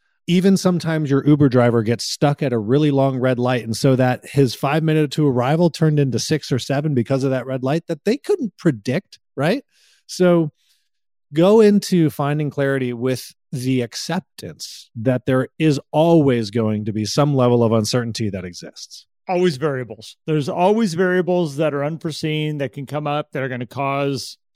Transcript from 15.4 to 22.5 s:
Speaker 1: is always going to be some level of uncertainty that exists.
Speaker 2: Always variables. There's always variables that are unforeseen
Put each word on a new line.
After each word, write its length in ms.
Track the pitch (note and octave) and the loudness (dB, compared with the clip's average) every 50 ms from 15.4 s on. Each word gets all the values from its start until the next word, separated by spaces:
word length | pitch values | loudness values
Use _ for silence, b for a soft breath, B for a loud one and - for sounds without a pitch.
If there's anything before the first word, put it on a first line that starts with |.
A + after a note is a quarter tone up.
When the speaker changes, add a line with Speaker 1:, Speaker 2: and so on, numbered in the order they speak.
| C3 - _ - | 0 -2 _ 0
Speaker 1:
is 200 | D#3+ D#3 C#3 C3 - _ | 0 2 2 0 -2 _
always 580 | - D3+ D#3+ E3+ E3+ E3 C#3+ C3+ B2 A#2+ A2+ G2+ | 0 2 4 4 6 4 4 4 2 0 -2 -2
going 340 | G2+ A#2+ A2 G#2+ G#2+ G#2 G#2+ | -2 -2 0 0 -2 -2 -4
to 80 | A2+ | -4
be 120 | G2 G#2+ G#2+ | -4 -4 -4
some 320 | G#2 - D3 C#3+ D3 C#3+ | -2 0 0 0 2 2
level 260 | C3 B2 B2 A#2+ A#2+ | 2 4 4 4 4
of 80 | A#2 A2 | 4 4
uncertainty 580 | A2+ A2+ G#2+ - - B2+ A#2 A#2+ G#2+ - A2+ G2+ | 2 2 0 0 -2 -2 -2 -4 -6 -4 -4 -4
that 140 | F#2 F#2+ F2+ | -6 -6 -10
exists. 640 | F2+ F2 - - - - - - - - - - _ _ _ _ - | -10 -14 -14 -18 -18 -18 -20 -20 -20 -20 -20 -20 _ _ _ _ -4
Speaker 2:
Always 280 | F#3 F3+ F3+ F3+ D3 | -2 0 0 0 0
variables. 600 | B2+ D3+ D3+ C#3 B2+ B2+ A2 G#2+ - - - - _ - | 0 -2 -4 -4 -4 -6 -10 -14 -18 -18 -20 -20 _ -4
There's 220 | - D#3 D#3 C3+ C#3 | -2 -2 -2 -2 -2
always 460 | - E3+ F3+ F#3+ G#3+ A3+ A#3 F#3+ D#3 | -2 0 2 2 2 2 0 0 0
variables 640 | E3 F#3+ F3+ F3+ F#3 F3 F3 F3+ F3 F3 D3+ C3+ | 0 0 2 2 0 0 0 0 0 -2 -2 -2
that 160 | C#3 D#3+ D3+ | -2 -2 -2
are 120 | C#3 C#3 C#3+ | -2 -2 -4
unforeseen 760 | D3 E3 C#3 - E3 C#3+ - - D#3 D3+ D#3 D3+ D3+ | -4 -6 -6 -8 -8 -8 -6 -4 -4 -2 -2 -2 -4